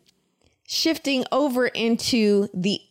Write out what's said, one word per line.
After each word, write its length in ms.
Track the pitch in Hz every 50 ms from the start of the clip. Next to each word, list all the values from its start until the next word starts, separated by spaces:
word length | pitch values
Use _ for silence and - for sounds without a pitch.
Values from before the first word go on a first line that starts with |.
| _ _ _ _ _ _ _ _ _ _ _ _ _
shifting 560 | - - - - 320 311 - - 269 277 254 - -
over 360 | - 262 294 277 240 254 247
into 800 | - - - 226 226 233 226 - - 262 226 214 208 202 196 202 - -
the 260 | 185 175 208 190 - - _